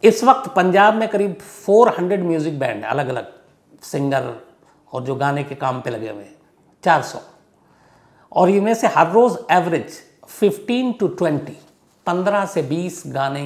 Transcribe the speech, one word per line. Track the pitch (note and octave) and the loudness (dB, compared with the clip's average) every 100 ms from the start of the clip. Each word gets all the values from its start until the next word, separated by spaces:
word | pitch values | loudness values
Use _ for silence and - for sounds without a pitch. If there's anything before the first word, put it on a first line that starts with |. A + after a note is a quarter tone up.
इस | A3+ G#3+ | 6 4
वक्त | A#3+ C4 - - | 4 4 2 0
पंजाब | F#3 F#3 G#3 | 2 6 4
में | A3 A3 | 4 -2
करीब | G#3 G3+ E3+ | -2 -4 -4
फ़ोर | - - - G3+ A#3+ | -16 -16 2 4 6
हंड्रेड | - F3+ G3 | 2 -2 -2
म्यूज़िक | F3 E3 D#3 D3 | 0 -2 -2 -4
बैंड, | C3 G#2 | -4 -4
अलग-अलग | A2 B2+ C3 B2+ - - _ _ _ _ | -4 -4 -2 -6 -8 -18 _ _ _ _
सिंगर | - C#3 C#3 C3+ B2+ A2+ - _ _ _ _ | -10 -4 -2 -2 -4 -10 -18 _ _ _ _
और | C3 | -12
जो | B2+ C3 | -8 -4
गाने | C#3 C#3+ | -2 -2
के | C#3+ C3+ | -6 -6
काम | C#3 B2+ | -6 -6
पे | A#2+ | -8
लगे | A2+ A2 | -10 -10
हुए | G#2 | -14
हैं, | G2+ _ _ _ _ _ | -18 _ _ _ _ _
चार | F#3 D#3+ | 2 2
सौ, | B2+ - - _ _ _ _ _ _ _ _ _ _ | 0 -12 -16 _ _ _ _ _ _ _ _ _ _
और | - F3+ | 2 4
इनमें | G3+ G3+ | 4 2
से | A3+ - | 0 0
हर | D3+ D#3+ | 2 2
रोज़ | G3 A#3+ - - | 4 2 0 0
एवरेज | F3 F3 E3 A2 - - _ _ | 2 2 -4 -4 -16 -20 _ _
फ़िफ़्टीन | - G#3 G3+ - A#3+ B3+ | 0 0 0 -4 -4 -2
to | A3+ G3 - | -2 -4 -2
ट्वेंटी, | F3 D3 - - _ _ _ _ - | -2 -2 -6 -18 _ _ _ _ -6
पन्द्रह | F3 F#3 G3+ F#3+ | -2 0 0 -2
से | F3+ | -4
बीस | C#3 D#3 F3+ F3 D3 | -4 -4 -6 -10 -10
गाने | C3 C3+ C#3 | -4 -4 -4